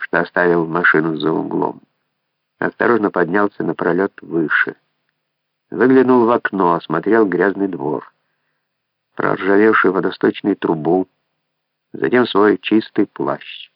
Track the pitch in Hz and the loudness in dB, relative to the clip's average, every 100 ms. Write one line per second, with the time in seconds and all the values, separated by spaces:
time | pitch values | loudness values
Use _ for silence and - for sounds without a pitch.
0 | - 82 85 90 87 85 82 82 87 78 | -4 -4 -2 0 2 2 0 -2 0 2
1 | 80 78 78 82 78 82 80 - _ _ | 0 -2 -2 -2 -4 -4 -4 -6 _ _
2 | _ _ _ _ _ _ 87 - 107 113 | _ _ _ _ _ _ -8 -2 0 0
3 | 98 92 85 98 104 - 87 78 90 87 | 0 -2 -2 0 -2 -2 -6 -4 -2 0
4 | 98 - 92 82 76 - - - _ _ | -2 -6 -8 -4 -2 -2 -4 -8 _ _
5 | _ _ _ _ _ _ _ 85 123 131 | _ _ _ _ _ _ _ -2 4 4
6 | 123 127 113 120 - 95 92 85 - 82 | 6 4 4 0 -2 -2 0 0 -2 -4
7 | 98 113 104 87 98 95 98 85 71 64 | 0 2 2 0 -2 0 -4 -4 -6 -6
8 | - _ _ _ _ _ _ _ _ _ | -10 _ _ _ _ _ _ _ _ _
9 | _ - 95 101 95 98 110 107 98 95 | _ -6 -4 -2 0 2 4 2 0 0
10 | 92 - 110 - 107 95 98 80 76 90 | -4 -2 -2 -2 -4 -4 -2 -2 0 0
11 | 92 _ _ _ _ _ _ _ _ - | -2 _ _ _ _ _ _ _ _ -6
12 | - 127 120 98 104 101 - 107 - - | 0 0 2 2 4 2 0 0 0 -2
13 | 101 - 69 71 - - - | -4 -4 -6 -6 -10 -20 -20